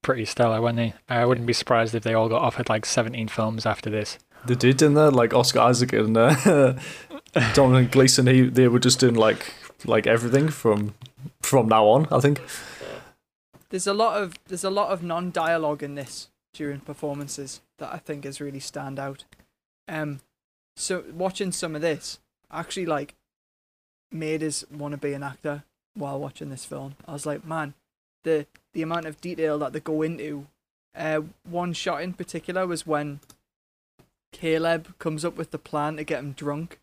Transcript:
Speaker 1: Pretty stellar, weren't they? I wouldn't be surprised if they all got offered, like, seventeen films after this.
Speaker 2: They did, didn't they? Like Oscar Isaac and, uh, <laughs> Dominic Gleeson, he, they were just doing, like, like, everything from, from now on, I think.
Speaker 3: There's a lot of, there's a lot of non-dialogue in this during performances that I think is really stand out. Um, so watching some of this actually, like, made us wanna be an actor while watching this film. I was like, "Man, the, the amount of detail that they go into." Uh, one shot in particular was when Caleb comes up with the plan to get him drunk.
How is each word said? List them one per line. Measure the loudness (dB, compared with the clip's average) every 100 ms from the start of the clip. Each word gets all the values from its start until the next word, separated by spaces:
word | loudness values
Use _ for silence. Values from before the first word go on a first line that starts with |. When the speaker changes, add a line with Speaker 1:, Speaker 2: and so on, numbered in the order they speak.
Speaker 1:
Pretty | -2 -2 -2
stellar, | 0 2 2
weren't | 0 0
they? | -2 -4 _
I | 0
wouldn't | 2 2 0
be |
surprised | -2 2 2 2
if | -2
they | 0
all | 2 2
got | 2
offered, | 0 -2 -2
like, | -2
seventeen | 0 -2 -2 -4 -6
films | -2 -4 -2
after | -4 -4 -4
this. | -6 -6 -10 _ -14
Speaker 2:
They | -2
did, | 2 4 6
didn't | 4
they? | 6 6
Like | 6 4
Oscar | 4 4 4
Isaac | 4 4 2
and, | 2 2 6
uh, | 6 6 4 6 6 2 -10 -16 -16
<laughs> | -18 _ 0 2
Dominic | 6 6 6 6
Gleeson, | 6 6 6 6
he, | 6
they | 6 6 6
were | 6
just | 4 4
doing, | 4
like, | 6 4 2 -6 -16 -20 _ 0
like, | 0 2
everything | 2 2 2 2
from, | 0 0 2 -2 -8 -20 _ -18 _
from | 2 4 6
now | 6 8
on, | 6 4
I | 2
think. | 2 0 -6 -16 -16 -14 -14 -14 -18 _ _ _ _ _ _
Speaker 3:
There's | -6 -4
a |
lot | 0 0 0
of, | -6 -10 _
there's | -8
a | -4
lot | -2 -2
of | -2
non-dialogue | -4 -6 -4 -2 0 0 0 -4
in | -8
this | -10 -12 -14 -18 _ _
during | -10 -10 -10
performances | -12 -10 -8 -8 -10 -12 -12 -16 _ _
that | -14
I | -12
think | -12 -12 -10
is | -10
really | -12 -10
stand | -12 -12 -10 -8
out. | -10 -12 -20 _ _ _ _ _ -12
Um, | -8 -6 -8 _ _ _ _ _ -12
so | -6 -6 -6
watching | -6 -6 -4 -6
some | -6 -6
of | -4
this | -2 -4 -8 -16 _ _ _
actually, | -12 -10 -6 -4
like, | -4 -4 _ _ _ _ _ _ _ _ _ _
made | -10 -6 -4
us | -4 -6 -12
wanna | -12 -10 -6
be | -6
an | -6
actor | -10 -10 -10 -10 -12 _ _
while | -12 -8 -8
watching | -10 -12 -14
this | -14 -12
film. | -12 -12 -16 -16
I |
was | -10 -8
like, | -8
"Man, | -8 -8 -8 -12 _ _ _ _
the, | -2 -2 -4 _ _
the | -8
amount | -6 -6 -8
of | -12
detail | -12 -4 -2 -2
that | -4
they | -8
go | -6 -4
into." | -4 -6 -10 -12 -14 _ _ _ _
Uh, | -10 -4 -4 -6 _
one | -10 -6 -6
shot | -4 -6 -4
in | -6
particular | -10 -10 -10 -6 -4
was | -4 -4 -2
when | -4 -4 -10 _ -20 _ _ _ _ _ _ _ _ _
Caleb | -8 -2 0 0 -2 -4 -10
comes | -8 -4
up | -6 -8
with | -12
the | -12
plan | -8 -6 -4 -6
to |
get | -8 -8
him | -8
drunk. | -8 -8 -6 -10 -16